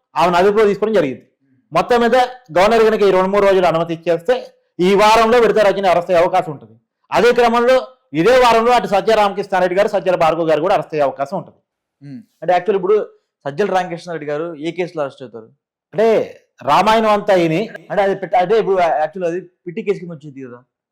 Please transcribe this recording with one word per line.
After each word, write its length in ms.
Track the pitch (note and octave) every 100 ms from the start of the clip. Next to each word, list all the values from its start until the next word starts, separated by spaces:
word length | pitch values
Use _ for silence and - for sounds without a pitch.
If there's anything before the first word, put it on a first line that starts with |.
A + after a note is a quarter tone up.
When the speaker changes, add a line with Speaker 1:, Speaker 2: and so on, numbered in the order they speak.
| _ D3
Speaker 1:
ఆమెను 220 | E3+ F3
అదుపులో 280 | G3+ G#3 G#3
తీసుకోవడం 280 | G3 G#3+
జరిగింది. 340 | G3+ C#3+ A#2 _ _ _ _ _
మొత్తం 280 | D#3 - A#3+
మీద 140 | A#3 B3+ B3 - - D#3+
గవర్నర్ 240 | G#3 A3+
కనుక 180 | A3 G#3+
ఈ 100 | G3
రెండు 160 | F#3 F#3+
మూడు 180 | G3+ G3
రోజులు 200 | F#3+ F3+
అనుమతి 280 | E3 E3+
ఇచ్చేస్తే 600 | E3 F3 E3+ G3+ B3+ - _ _ -
ఈ 160 | F#3 G3+
వారంలో 440 | G#3+ A3+ A3 A#3+
విడత 180 | G#3+ G#3+
రజని 300 | G3+ F#3+ F#3+
అరెస్ట్ 240 | E3+ F3
అయ్యే 120 | E3+
అవకాశం 280 | F3 F3+ D#3+
ఉంటుంది. 280 | C3 A2+ A2+ _ _ -
అదే 200 | D#3+ A#3
క్రమంలో 560 | A#3+ A#3+ A#3 A#3+ C4 - _ _
ఇదే 260 | D3 F#3+ B3+
వారంలో 320 | B3 A3+ A#3
అటు 160 | A#3+ F#3
సజ్జల 280 | G3 F#3+ A3
రామకృష్ణారెడ్డి 600 | G3+ F#3+ G3 F#3 F3+ F3+
గారు, 120 | A3
సజ్జల 280 | G3+ F#3+ F3
భార్గవ్ 340 | D#3+ E3 D#3+
గారు 120 | D3+
కూడా 120 | F3+
అరెస్ట్ 220 | F3 D3+ D#3
అయ్యే 80 |
అవకాశం 340 | C3+ C3+ C#3 F#3
ఉంటుంది. 200 | - _ _ _ _ _ C#3+
Speaker 2:
ఉమ్. 120 | B2 - _
అంటే 120 | E3
యాక్చువల్ 220 | F3+ F3 G3
ఇప్పుడు 340 | F3+ G#3+ - _ _ _ C#3+
సజ్జల 280 | C#3+ G3+ F#3
రామకృష్ణారెడ్డి 560 | F3+ E3 F3 D#3+ D3
గారు 240 | D3 E3+ D3+
ఏ 160 | D#3+
కేసులో 320 | E3+ E3+ D#3+
అరెస్ట్ 180 | C#3 -
అవుతారు? 240 | B2 A2+ A2+ _ _ _ _
Speaker 1:
అంటే 480 | D#3+ A3+ G3 G#2+ - _ -
రామాయణం 460 | C3+ D#3+ G#3 A3+ A3
అంతా 260 | G#3 G#3 F#3
ఈయన. 380 | E3 D#3+ A3 - -
Speaker 2:
అంటే 140 | F3+
అది 120 | G3 F#3+
పెట్ట-, 220 | E3+ F3+
అదే 220 | F#3 A3+
ఇప్పుడు 200 | F#3 F#3+
యాక్చువల్ 440 | E3 C#3+ D#3 F#3+
అది 180 | E3+ F3
పిట్టి 400 | F3 _ F3 E3+
కేసు 180 | G3+ E3+
కింద 120 | F3
వచ్చింది 360 | D3+ D3+ C3+ B2+
కదా. 160 | A#2+ _ _ _